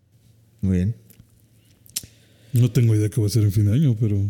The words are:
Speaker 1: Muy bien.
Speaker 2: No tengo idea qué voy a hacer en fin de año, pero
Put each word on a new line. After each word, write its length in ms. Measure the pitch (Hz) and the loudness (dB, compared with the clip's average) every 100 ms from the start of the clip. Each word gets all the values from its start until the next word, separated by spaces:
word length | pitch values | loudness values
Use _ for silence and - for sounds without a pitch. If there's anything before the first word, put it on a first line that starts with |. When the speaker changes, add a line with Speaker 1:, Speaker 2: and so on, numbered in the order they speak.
| _ _ _ _ _ _ | _ _ _ _ _ _
Speaker 1:
Muy 160 | 95 90 | -2 -2
bien. 180 | 95 - - - _ _ _ _ _ _ _ - - _ _ _ _ | -2 -6 -14 -20 _ _ _ _ _ _ _ -16 -16 _ _ _ _
Speaker 2:
No 180 | 120 120 | 0 0
tengo 240 | 127 117 107 | 2 2 2
idea 120 | 107 | 0
qué 80 | 117 | -2
voy 80 | |
a 40 | 101 | -2
hacer 160 | 110 | 0
en 80 | 104 | 0
fin 140 | 107 104 | 2 0
de 80 | |
año, 220 | 120 147 107 | 2 0 0
pero 160 | 113 101 | -2 -2